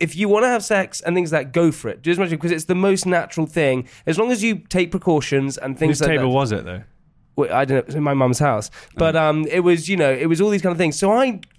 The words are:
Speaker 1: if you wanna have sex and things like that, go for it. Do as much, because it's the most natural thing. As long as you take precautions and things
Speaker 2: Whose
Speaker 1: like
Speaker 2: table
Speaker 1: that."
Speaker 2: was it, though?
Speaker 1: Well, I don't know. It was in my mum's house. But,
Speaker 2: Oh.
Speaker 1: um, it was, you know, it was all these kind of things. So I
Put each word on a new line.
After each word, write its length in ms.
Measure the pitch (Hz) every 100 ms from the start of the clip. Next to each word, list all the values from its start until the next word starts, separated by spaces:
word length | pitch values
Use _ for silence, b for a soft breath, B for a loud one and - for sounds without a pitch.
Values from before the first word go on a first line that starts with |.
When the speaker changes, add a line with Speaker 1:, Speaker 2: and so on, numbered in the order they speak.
Speaker 1:
if 160 | 165 160
you 100 | 208
wanna 220 | 208 247
have 160 | 233 -
sex 340 | 202 185 -
and 160 | - 180
things 160 | 165
like 140 | 156 135
that, 80 |
go 180 | 165 170
for 160 | - 113
it. 140 | -
Do 100 | 151
as 80 | 175
much, 100 | 185
because 220 | 160 170
it's 140 | 160 156
the 100 | 185
most 300 | 196 190 185
natural 400 | 175 - - 156
thing. 400 | 170 143 127 123 B -
As 140 | 160
long 140 | 233
as 100 | 240
you 120 | 226 190 -
take 240 | 180 175
precautions 680 | 185 180 151 - 139 139 131
and 220 | 135 131
things 200 | 151 143
Speaker 2:
Whose 100 | 160
Speaker 1:
like 80 | 151
Speaker 2:
table 120 | 127
Speaker 1:
that." 40 | 131
Speaker 2:
was 160 | 127
it, 140 | 101 82
though? 180 | 92 - _ _ _ _ -
Speaker 1:
Well, 160 | -
I 140 | 110 135
don't 120 | 135
know. 20 |
It 80 | 120
was 80 | 147
in 80 |
my 100 | 147
mum's 240 | 139 127 123
house. 320 | 147 107 - B B -
But, 200 | 165 160
Speaker 2:
Oh. 80 |
Speaker 1:
um, 240 | 156 151 156
it 120 | 175
was, 280 | 175 170 151
you 80 | 190
know, 140 | 143
it 140 | 131 160
was 120 | 165
all 120 | 208
these 100 | 202
kind 100 | 185
of 60 | 170
things. 220 | 170 -
So 120 | 196
I 280 | 226 269 196 -